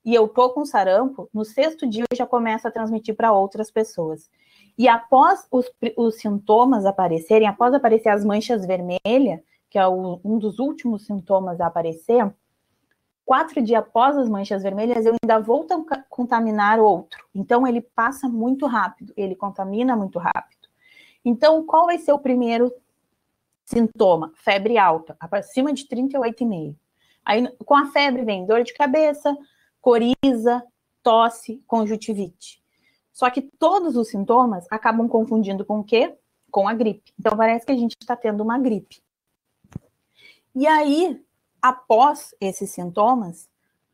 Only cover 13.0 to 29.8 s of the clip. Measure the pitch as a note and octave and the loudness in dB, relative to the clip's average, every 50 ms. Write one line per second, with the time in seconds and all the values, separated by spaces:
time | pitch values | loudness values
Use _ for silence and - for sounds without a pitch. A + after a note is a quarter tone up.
13 | _ _ _ _ _ - B3+ C#4 D#4+ D#4 - D4+ A#3+ G#3 A#3 A3 G#3+ - - A#3 | _ _ _ _ _ 0 0 0 0 -2 -2 -4 -2 0 0 0 0 0 0 2
14 | A#3+ C#4 D4 C#4+ B3+ A3+ G#3+ G3 G3 - G3+ G3 F#3+ G3 F#3+ G#3 A3 A#3+ B3 A#3 | 2 2 2 0 -2 -2 -2 -4 -4 -4 -6 -4 -4 -6 -6 -4 -4 -2 -2 0
15 | A3 A3+ A#3 A#3 - A#3 A3+ A3 G#3+ A3 A#3+ D4 E4 - F#4 D#4+ D#4 - C#4 C#4 | 0 0 0 0 0 2 0 0 2 0 0 -2 0 -2 -4 -4 -4 -6 -8 -8
16 | - _ - - B3 A#3+ B3 A3+ A3+ A3 G#3+ G#3+ G3+ G#3 A3 A3+ A3 G#3+ F#3 F3 | -8 _ -8 -8 -4 -2 0 0 0 0 0 0 2 2 4 6 6 4 4 2
17 | F3 _ - - - _ - G3 F#3+ - A#3+ A#3+ C4 B3+ A#3 A#3+ - _ - - | -2 _ -20 -20 -20 _ -10 -10 -2 0 2 2 2 2 0 -2 -4 _ -4 -2
18 | A3+ B3 C#4 - - B3+ A#3 A3 A3 B3 C4+ C#4 D4 C4+ A#3 A3 F#3+ F3+ - _ | -2 -2 -2 -4 -6 -6 -4 -2 -2 -2 -2 -2 -2 -2 -2 -2 -2 -4 -6 _
19 | - - - G#3 G3 F#3+ F#3 - G3+ G3 F#3+ - F#3+ F#3+ G3 A3 B3 C4 B3 A3 | -20 -20 -10 -8 -6 -6 -6 -8 -8 -10 -8 -8 -8 -6 -4 -4 -2 -2 -2 -2
20 | G3 F#3+ - E3+ E3+ - - - - _ _ _ _ _ _ _ _ _ _ - | -4 -6 -8 -6 -4 -4 -4 -4 -8 _ _ _ _ _ _ _ _ _ _ -20
21 | - _ _ _ - A#3+ A#3 A#3 D4+ D4+ D#4+ D#4+ D#4+ D#4+ - D#4+ F4 F4 F4 E4+ | -20 _ _ _ -2 -2 -2 2 4 4 4 4 0 2 2 2 4 4 0 -2
22 | E4+ - C#4+ C#4+ C#4+ C4 B3 B3 A#3+ A#3 A#3 A#3 B3 B3 B3 - _ _ _ _ | 0 0 0 0 2 -2 0 0 0 -2 0 0 0 -2 -2 -8 _ _ _ _
23 | _ _ _ _ _ _ _ _ _ _ _ _ _ - - A#3 A#3 A3 - - | _ _ _ _ _ _ _ _ _ _ _ _ _ -4 -2 0 0 0 0 2
24 | A3 F#3 F3 D#3+ D#3+ D#3+ _ _ - A3+ G3 G3+ G3 A3 A#3+ A3 F#3+ F3+ D#3+ D#3+ | 2 4 4 2 0 -8 _ _ -2 0 0 0 0 0 2 4 4 4 2 0
25 | D#3+ - D3+ _ E3 E3 - G3+ G3 - - C4 C4+ D4+ C#4 C#4 - - B3 A3+ | -4 -12 -20 _ -12 -6 -6 -6 -6 -4 -4 -2 -2 -2 -2 -6 -8 -10 -6 -6
26 | B3+ C#4 C4+ C#4 A#3+ A#3 A3+ - B3 A3+ G3 E3 D#3 D3 D3 _ _ _ _ _ | -4 -4 -2 -2 -4 -4 -4 -4 -4 -4 -4 -6 -8 -10 -14 _ _ _ _ _
27 | _ _ _ _ - - G#3 A#3 B3 B3 - _ - - C#4+ C#4 D4 C#4 - D4 | _ _ _ _ -4 -2 0 0 0 -4 -6 _ -2 2 2 2 2 2 0 0
28 | C#4+ C#4 B3 B3+ B3 A3 G3+ F#3 F3+ F#3+ A3 A#3 A#3+ A#3 - - D4 C4+ C4 D#4 | 0 0 0 -2 -4 -4 -4 -6 -2 0 0 0 0 -2 -2 -2 -2 0 2 2
29 | D#4 D4+ D4 D4 - D4 C#4+ C#4+ - _ _ _ _ _ _ _ | 2 2 0 0 -2 -4 -4 -4 -8 _ _ _ _ _ _ _